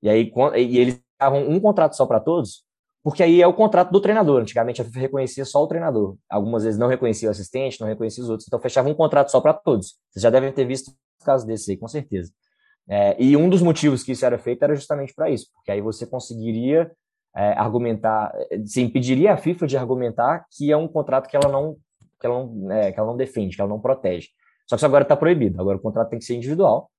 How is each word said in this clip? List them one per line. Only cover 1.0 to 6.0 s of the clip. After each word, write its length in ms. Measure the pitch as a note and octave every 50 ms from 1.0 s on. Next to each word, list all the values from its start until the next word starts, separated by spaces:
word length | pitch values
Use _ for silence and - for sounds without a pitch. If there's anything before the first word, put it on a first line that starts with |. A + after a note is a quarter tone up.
| _ _ _ _
davam 280 | C#3 C#3 C3+ C#3+ C#3+ C3
um 100 | D3+ F#3
contrato 380 | G3 G#3+ G3 - E3 D3+ -
só 100 | - C3+
pra 140 | B2 A#2+ A2
todos, 440 | - - E3 F3 C3+ F#2+ - - _ _ _ _ _ _ _ _ _
porque 200 | D3+ C#3 - F#3+
aí 200 | E3+ E3+ F3 F3
é 40 |
o 60 | F3 F3+
contrato 380 | F3+ A3 G#3 G#3+ F3 F3+ F3+
do 100 | F3 G3+
treinador. 400 | G3 F#3+ G#3+ A3 G#3 D#3 C#3+ B2+
Antigamente 400 | A2+ G#2 - A#2+ A2+ B2 A#2+ -
a 40 | A#2+
fifa 160 | G#2+ A2+ B2+
reconhecia 440 | C3 C3+ C3+ C#3 C3+ B2+ - - C3+
só 180 | C3 - C#3+ D3+
o 40 |
treinador. 500 | D3 D#3+ E3+ E3+ E3 C3+ A2